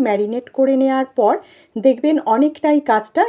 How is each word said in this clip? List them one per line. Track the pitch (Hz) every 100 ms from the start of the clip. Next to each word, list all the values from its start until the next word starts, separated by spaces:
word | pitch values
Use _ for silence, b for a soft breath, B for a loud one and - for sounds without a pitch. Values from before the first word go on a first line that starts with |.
| 220
ম্যারিনেট | 202 208 240 -
করে | - 269 262
নেওয়ার | 269 262 262 254
পর | 214 392 b b b 220
দেখবেন | 269 247 302 311 -
অনেকটাই | 226 302 302 302 294
কাজটা | 285 214 214 320